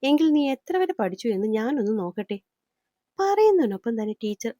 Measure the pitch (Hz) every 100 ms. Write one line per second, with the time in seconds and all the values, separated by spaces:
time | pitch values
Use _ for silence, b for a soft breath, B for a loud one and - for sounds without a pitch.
0 | 269 294 320 302 285 269 - 370 370 370
1 | 196 185 240 196 214 214 233 294 202 220
2 | 175 - 208 202 - _ _ _ _ _
3 | _ - 392 403 427 381 247 190 - 226
4 | 214 214 214 208 233